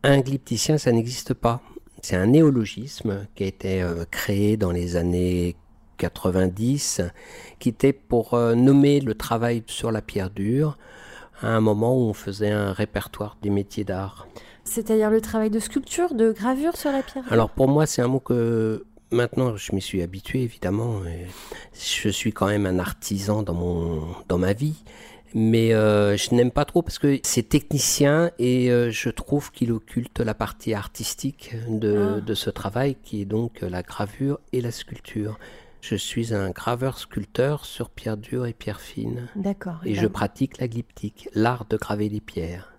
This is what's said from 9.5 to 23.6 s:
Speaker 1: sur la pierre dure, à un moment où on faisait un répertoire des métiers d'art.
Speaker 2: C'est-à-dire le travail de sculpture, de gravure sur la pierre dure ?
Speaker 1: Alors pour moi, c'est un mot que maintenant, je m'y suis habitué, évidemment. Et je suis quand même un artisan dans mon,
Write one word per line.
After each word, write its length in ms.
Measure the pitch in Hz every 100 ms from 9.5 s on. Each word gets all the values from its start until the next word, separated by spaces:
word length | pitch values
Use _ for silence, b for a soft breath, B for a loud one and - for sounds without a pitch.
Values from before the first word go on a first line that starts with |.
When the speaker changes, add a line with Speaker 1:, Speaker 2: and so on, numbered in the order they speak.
| 120 110
Speaker 1:
sur 240 | - 117
la 100 | 110
pierre 300 | - 104 95
dure, 480 | 101 101 127 151 - B B B B B -
à 60 | 110
un 120 | 113
moment 340 | 107 104 113 131
où 140 | 117
on 60 | 98
faisait 340 | - 98 104
un 220 | 104 101
répertoire 680 | 95 107 101 - - 104 -
des 80 | 101
métiers 320 | 101 101 -
d'art. 440 | 101 92 95 - - B B B
Speaker 2:
C'est-à-dire 480 | - - 220 220 214
le 100 | 220
travail 300 | 220 220 220
de 80 | 220
sculpture, 560 | - 294 269 - 349 254
de 160 | 226
gravure 460 | 214 220 262 311 339
sur 140 | 294
la 120 | 269
pierre 180 | 262 269
dure ? 100 | 254
Speaker 1:
Alors 200 | 160 110
pour 160 | - 135
moi, 180 | 147 156
c'est 160 | -
un 60 | 123
mot 120 | 131
que 640 | - 123 117 113 110 110 - - _
maintenant, 440 | 117 120 - 127 104
je 200 | - 98
m'y 60 |
suis 180 | - 95
habitué, 400 | 85 95 - 135
évidemment. 640 | 123 - 107 101 120 107 85
Et 220 | 85 87 B B B B -
je 300 | - - 107
suis 240 | 95 110
quand 140 | - 98
même 180 | 104 98
un 140 | 92
artisan 640 | 90 - - 98 101 104
dans 100 | 98
mon, 480 | 85